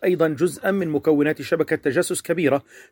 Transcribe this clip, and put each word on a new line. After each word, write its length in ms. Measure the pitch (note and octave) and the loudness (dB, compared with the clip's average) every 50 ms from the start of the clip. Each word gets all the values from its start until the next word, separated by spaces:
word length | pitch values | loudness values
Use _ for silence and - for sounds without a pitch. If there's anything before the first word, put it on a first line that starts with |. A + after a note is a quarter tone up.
| - | -2
أيضًا 240 | F#3 F3+ D#3 E3 | -2 0 2 0
جزءًا 440 | D#3+ D3+ A#2+ E3+ F3 C3+ - - F#3+ | 0 2 0 -2 -2 -2 -2 -2 -2
من 160 | G3 G3 F3 | -2 0 -2
مكونات 540 | D#3+ D3+ C#3 - D#3+ D#3 C#3+ D3 D3+ D#3 - | -2 -2 0 2 2 2 4 2 0 0 -4
شبكة 340 | C3 - F3 D#3+ D3+ - D#3+ | -4 -2 -2 -2 0 -2 -2
تجسس 460 | - - C#3+ B2+ E3+ F3 - F3+ - | -2 -2 0 0 0 -2 -2 -4 -6
كبيرة 420 | - - E3 E3+ E3 C3+ C#3 C3+ - _ - - - _ | -4 -4 -2 0 2 2 2 0 -2 _ -18 -20 -20 _